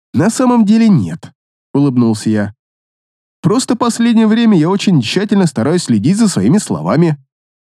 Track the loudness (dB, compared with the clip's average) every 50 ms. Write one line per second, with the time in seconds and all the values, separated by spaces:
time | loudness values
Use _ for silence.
0 | _ _ -4 -2 0 0 0 0 0 0 2 2 2 2 2 2 4 4 2 2
1 | 0 -4 -8 -12 -14 -20 -20 _ _ _ _ _ _ _ -2 -2 0 0 0 0
2 | 0 0 0 -2 -2 -2 -2 -2 -4 -6 -10 _ _ _ _ _ _ _ _ _
3 | _ _ _ _ _ _ _ _ -2 -2 0 0 -2 -2 -2 -2 -2 -2 -2 0
4 | 0 2 2 2 2 2 2 2 2 2 2 2 2 0 -2 -2 0 0 0 0
5 | 0 -2 -4 -4 -2 0 0 0 0 0 -2 -2 -2 -2 -2 -2 -2 -2 -2 0
6 | 0 0 0 2 0 0 0 0 0 2 0 0 0 -4 -6 -6 -2 -2 0 2
7 | 0 0 -2 -4 _ _ _ _ _ _ _ _ _ _